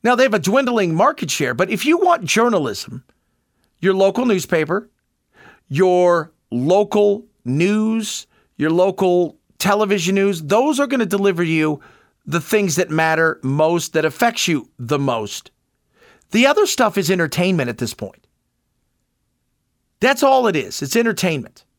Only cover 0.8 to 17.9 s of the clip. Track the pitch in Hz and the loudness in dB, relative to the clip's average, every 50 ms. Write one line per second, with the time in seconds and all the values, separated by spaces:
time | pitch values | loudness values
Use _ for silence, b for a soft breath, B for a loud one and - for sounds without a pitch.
0.8 | 196 170 160 160 214 277 311 - - 143 - - 156 127 123 113 185 185 226 185 | 0 0 2 2 2 2 2 -2 -6 -6 -4 -4 -2 -4 0 -2 -2 -2 -2 -4
1.8 | - 285 330 349 370 359 339 330 220 147 - - 233 240 220 180 147 123 101 - | 0 0 2 2 4 2 2 0 0 -2 0 2 2 2 2 0 -2 -2 -6 -8
2.8 | - - - 131 _ _ _ _ _ _ _ _ _ _ _ _ _ _ _ _ | -10 -12 -14 -16 _ _ _ _ _ _ _ _ _ _ _ _ _ _ _ _
3.8 | - 190 190 190 190 196 190 240 247 247 208 185 - - - 160 156 151 170 208 | -2 0 2 4 2 2 2 0 0 0 0 0 0 -2 -2 -2 0 0 -2 -6
4.8 | 233 _ _ _ _ _ _ _ _ _ b b b b b b b _ 139 143 | -6 _ _ _ _ _ _ _ _ _ b b b b b b b _ 0 2
5.8 | 190 185 180 180 180 175 175 170 156 170 _ _ _ _ - 120 127 151 175 202 | 2 4 4 4 4 4 2 2 0 -6 _ _ _ _ -6 -4 0 2 2 2
6.8 | 208 202 - 208 208 208 202 220 233 _ _ _ _ 120 127 147 170 196 208 214 | 2 2 0 2 2 2 0 -2 -6 _ _ _ _ -4 -2 0 2 2 2 0
7.8 | 214 220 220 226 214 208 - - - _ _ _ _ _ _ _ 147 160 165 170 | 0 0 -2 -4 -6 -6 -10 -12 -14 _ _ _ _ _ _ _ -2 0 2 2
8.8 | 180 196 185 - 190 185 180 175 175 160 - _ _ _ _ _ - 185 202 208 | 2 0 0 0 0 2 2 2 0 -2 -4 _ _ _ _ _ 0 0 2 2
9.8 | 214 196 202 202 160 175 196 196 196 202 202 165 156 143 190 220 262 302 302 247 | 2 0 0 -2 0 -2 0 0 0 0 -2 -4 -4 0 0 2 2 0 0 -2
10.8 | 285 269 277 254 233 180 185 202 196 202 190 165 175 160 160 160 156 156 151 143 | -2 -2 0 -2 -2 -2 -2 0 0 0 0 0 -2 -2 0 0 0 0 -2 -4
11.8 | b b b b b b b b _ - 151 170 - - - 214 202 185 143 165 | b b b b b b b b _ -6 -6 -6 -4 0 0 0 0 0 0 -2
12.8 | 185 - 151 156 160 160 160 160 165 160 156 - - 131 135 147 156 160 170 170 | -2 -2 0 0 0 0 2 2 0 0 -2 -4 -6 -4 0 0 2 2 0 -2
13.8 | 165 - _ 160 151 160 - - 240 233 233 - - - 165 139 - _ _ _ | -4 -2 _ -2 -2 -2 0 0 0 0 0 -2 -2 -2 -2 -2 -4 _ _ _
14.8 | 123 117 147 143 143 135 120 113 107 104 - - - - _ _ _ _ _ _ | -6 -4 -2 -2 0 -2 -2 -4 -6 -8 -12 -14 -16 -20 _ _ _ _ _ _
15.8 | _ b b b b b b b b b - 220 240 269 302 415 415 - - - | _ b b b b b b b b b 0 2 2 4 4 2 2 0 0 0
16.8 | 254 214 175 196 185 147 190 180 170 151 - - 180 185 190 165 131 120 113 - | 0 0 0 -2 -2 0 0 0 -2 -2 -2 -2 0 0 0 -2 -2 -4 -6 -6
17.8 | 123 110 | -8 -8